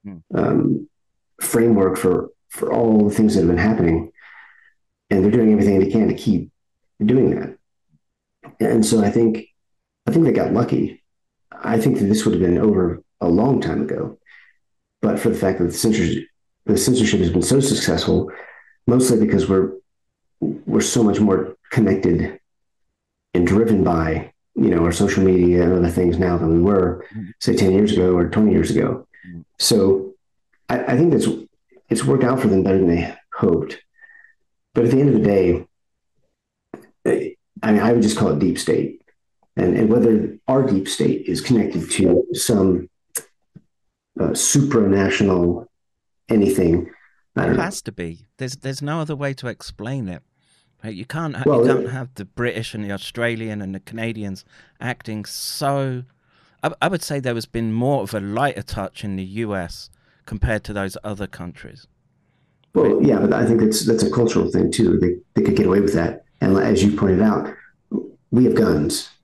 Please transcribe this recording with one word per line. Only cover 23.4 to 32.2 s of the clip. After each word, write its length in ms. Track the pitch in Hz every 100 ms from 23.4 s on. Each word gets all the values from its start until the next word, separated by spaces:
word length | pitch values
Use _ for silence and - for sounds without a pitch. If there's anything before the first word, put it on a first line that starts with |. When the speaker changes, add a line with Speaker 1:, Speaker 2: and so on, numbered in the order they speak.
| 87
Speaker 2:
driven 380 | - 226 98
by, 480 | 87 85 80 78 - _ _ -
you 140 | -
know, 120 | 87
our 80 | 85
social 320 | 85 98 -
media 400 | 95 92 87 87
and 100 | 87
other 160 | 90 85
things 280 | 87 87 85
now 200 | 90 87
than 120 | 82
we 60 | 82
were, 440 | 92 98 90 87 - 107
Speaker 1:
Mm. 180 | 90 -
Speaker 2:
say, 160 | - -
ten 160 | 95
years 200 | 95 107
ago 240 | 90 92 90
or 120 | 85
twenty 220 | 104 107
years 200 | 87 73
ago. 360 | 73 - - - _ 90
Speaker 1:
Mm. 160 | 85 - _
Speaker 2:
So 540 | - 113 98 95 - - _ _ _ _ -
I, 260 | 123 -
I 40 | 127
think 140 | 170
that's, 160 | 127 110 - - _ _ _ _
it's 140 | 117 135
worked 180 | 135